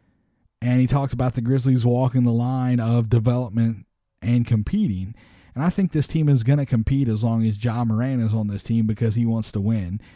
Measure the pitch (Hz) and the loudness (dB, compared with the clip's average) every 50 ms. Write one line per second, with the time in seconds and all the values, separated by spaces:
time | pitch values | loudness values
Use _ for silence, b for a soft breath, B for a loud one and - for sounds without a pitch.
0 | b b b b b b b b b _ _ _ 120 123 123 127 127 120 131 143 | b b b b b b b b b _ _ _ -2 2 2 2 4 2 2 0
1 | 139 131 - 120 127 127 - 131 113 120 135 131 120 135 127 123 113 123 120 123 | 0 -2 -2 -2 -2 -2 -2 -2 0 0 0 2 2 2 2 4 2 2 2 2
2 | 131 127 131 127 123 120 117 117 120 127 131 131 127 127 123 120 113 117 120 120 | 2 0 2 2 2 2 2 0 0 -2 -2 -2 0 0 0 0 2 2 2 2
3 | 113 107 123 117 107 123 120 123 127 101 101 117 117 113 110 98 - _ _ _ | 2 2 2 2 4 2 0 0 -2 -2 -2 0 0 0 -2 -4 -10 _ _ _
4 | _ _ _ _ - 113 120 123 117 - 120 107 107 - 190 214 214 131 95 92 | _ _ _ _ -2 0 2 2 2 2 0 -2 0 -2 -2 0 0 0 -2 -4
5 | 95 107 113 B B B B B B B - 123 156 175 - 202 190 160 - 151 | -6 -10 -12 B B B B B B B -8 -4 -4 -2 0 0 -2 0 0 -2
6 | 135 - - 160 151 143 139 120 110 131 147 147 135 - 131 113 110 - 135 139 | -2 -2 -2 0 2 2 2 2 4 2 2 2 0 0 -2 -2 0 0 0 0
7 | 135 117 110 104 120 117 113 113 113 110 104 104 113 120 110 120 120 113 110 113 | 0 0 0 0 0 0 0 0 0 0 -2 -2 -4 -4 -2 -2 -2 -2 -2 -2
8 | 123 135 131 123 117 107 113 113 107 104 101 98 - - 117 113 110 110 107 - | -2 -2 -2 -2 -2 -2 -2 -2 -2 -4 -6 -6 -4 -2 0 0 0 0 0 -2
9 | 117 110 98 120 117 113 113 113 107 - - 104 98 110 113 107 90 87 95 113 | -2 0 0 0 0 0 0 -2 -4 -4 -6 -4 -2 -2 -2 -2 -4 -6 -8 -10
10 | B B B | B B B